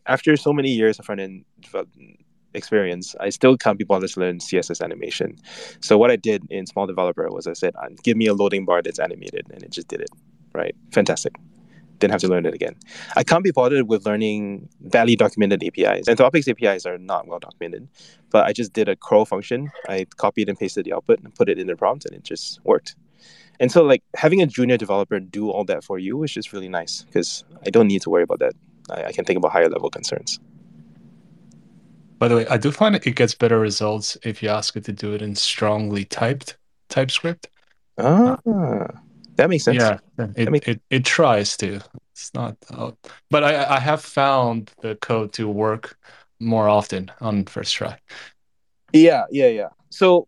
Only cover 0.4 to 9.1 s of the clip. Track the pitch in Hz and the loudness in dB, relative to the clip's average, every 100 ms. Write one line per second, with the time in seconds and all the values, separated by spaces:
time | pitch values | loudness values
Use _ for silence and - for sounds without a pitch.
0.4 | 151 147 135 117 110 107 - 101 95 95 | 0 0 0 2 2 0 -8 -10 -10 -12
1.4 | _ _ - 98 - _ 55 _ _ _ | _ _ -12 -10 -10 _ -20 _ _ _
2.4 | _ 101 - 107 92 87 87 - 101 - | _ -16 -2 0 0 -6 -10 -8 -8 2
3.4 | 127 131 117 101 98 95 92 - 90 87 | 4 4 0 -2 0 -2 -2 -4 -4 -4
4.4 | - 92 - 85 85 85 90 - 82 - | -2 -2 -2 -8 -8 -8 -10 -6 -8 -8
5.4 | - - - - - 107 120 113 110 104 | -20 -20 -20 -14 2 6 6 4 0 -4
6.4 | - 98 92 98 98 92 90 80 82 95 | -6 -10 -8 -6 -4 -2 -2 -2 -6 -6
7.4 | 87 85 87 - 64 - 120 113 110 101 | -10 -6 -6 -6 -14 -6 -2 0 0 2
8.4 | 101 98 92 87 87 - 85 | 0 0 0 0 0 -6 -6